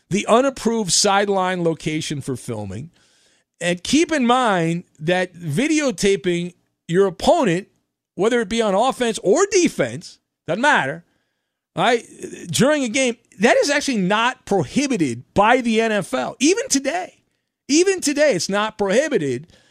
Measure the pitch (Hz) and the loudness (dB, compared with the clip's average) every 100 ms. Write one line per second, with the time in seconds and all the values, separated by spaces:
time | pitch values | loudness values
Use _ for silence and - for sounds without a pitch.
0 | - 190 190 220 277 262 220 226 190 - | -6 -4 2 2 2 -2 -4 -2 -2 0
1 | 202 196 202 196 180 185 165 160 - 156 | 2 2 0 0 0 -2 -2 -2 -4 -6
2 | - 147 135 127 - 110 104 104 156 _ | -6 -8 -8 -8 -8 -10 -10 -12 -14 _
3 | _ _ _ _ _ - 170 175 - 285 | _ _ _ _ _ -8 -4 -4 0 0
4 | 330 311 233 247 247 185 165 170 - - | 2 0 2 2 2 0 0 -2 -8 -10
5 | 156 180 185 170 170 143 294 302 285 190 | -2 -2 -2 -6 -6 -2 0 0 0 0
6 | 202 196 180 175 175 - _ _ - 170 | 0 0 0 -2 -4 -10 _ _ -2 2
7 | 196 175 - 339 247 165 208 _ _ _ | 2 2 2 4 4 0 -4 _ _ _
8 | _ - 208 247 208 226 220 190 254 - | _ -2 0 0 -2 -2 0 0 0 0
9 | 240 208 175 254 403 415 320 - 131 123 | -4 -2 0 2 2 2 0 0 -4 -4
10 | - - _ _ - 185 285 247 135 160 | -14 -20 _ _ -6 -2 2 2 0 -6
11 | - _ _ _ _ _ _ - 196 247 | -14 _ _ _ _ _ _ -2 0 0
12 | - - - - 185 147 247 302 247 226 | -2 -16 -14 -12 -6 0 2 2 0 -2
13 | 254 233 _ - 214 523 381 285 277 233 | -2 -4 _ 0 2 4 2 0 0 0
14 | 180 208 240 - - 196 117 202 285 233 | 0 0 0 -4 -2 -2 0 -2 0 0
15 | 147 117 - - 208 262 240 220 226 208 | -2 -4 -4 2 4 4 2 0 2 0
16 | 175 254 247 - 302 392 539 277 269 339 | -2 -6 -6 0 2 2 0 -2 -2 -6
17 | 359 _ _ _ _ _ - 294 370 370 | -8 _ _ _ _ _ 0 2 4 2
18 | 277 285 302 190 - 196 214 - 202 202 | -2 2 2 2 -2 -2 -4 -2 0 2
19 | 311 220 139 123 156 _ _ | 2 0 -2 -6 -8 _ _